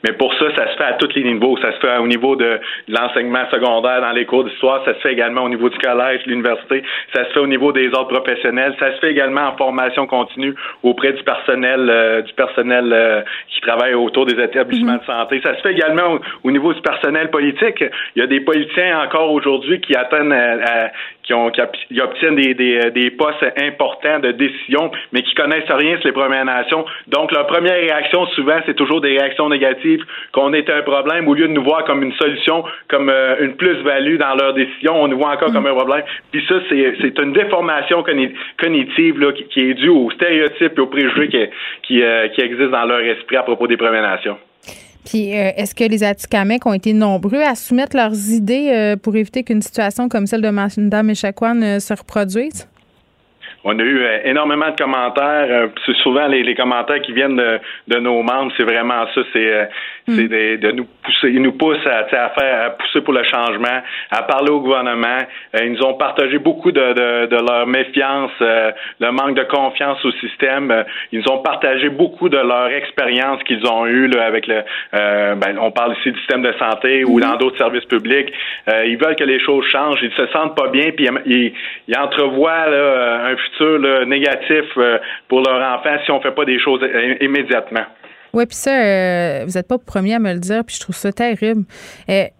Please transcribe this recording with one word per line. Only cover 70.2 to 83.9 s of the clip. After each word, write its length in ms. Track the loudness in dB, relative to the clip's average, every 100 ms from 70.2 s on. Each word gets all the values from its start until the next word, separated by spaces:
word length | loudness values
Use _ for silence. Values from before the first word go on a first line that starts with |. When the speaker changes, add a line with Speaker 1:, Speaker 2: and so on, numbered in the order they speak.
| -10 -2 0 0 0
Speaker 1:
Euh, 140 | 0 0 -8 -8
ils 80 | -4
nous 100 | -2
ont 120 | 0
partagé 480 | -2 0 0 0 0
beaucoup 400 | 2 0 2 0
de 80 | 2
leur 300 | 2 2 0
expérience 760 | -2 -4 -4 -2 0 0 -2
qu'ils 220 | -2 0 0
ont 200 | 0 2
eue, 220 | 4 4
là, 160 | 4
avec 220 | 2 0 0
le, 160 | -2 -2 -10 -4
euh, 400 | 0 2 2 0
ben, 240 | 0 -2 0
on 100 | -2
parle 240 | 0 -2 -2
ici 100 | -4
du 80 | -4
système 220 | -2 0
de 120 | 0 0
santé 460 | -2 0 2 2
ou 140 | 4 4
Speaker 2:
Mm-hmm. 40 |
Speaker 1:
dans 140 | 4 2
d'autres 220 | 0 2
services 260 | 0 0
publics. 480 | -2 -2 2 0 0 -8 -10 -8 -2
Euh, 140 | 0 0
ils 100 | 0
veulent 200 | 0 0
que 80 |
les 140 | 0 0
choses 280 | 2 0 2
changent. 340 | 0 0 -2
Ils 100 | -2
se 140 | -2 -2
sentent 280 | 0 -2 -2
pas 120 | 0
bien, 240 | 2 0 0
puis 100 | 0 0 0
ils, 60 |
ils, 200 | 2 2 -4 -14 -14 -4
ils 80 | -2
entrevoient, 680 | -2 0 0 2 2 2 2
là, 580 | 2 4 2 2 0 -2
un 100 | -2
futur, 420 | -6 0 2 2
là, 280 | 2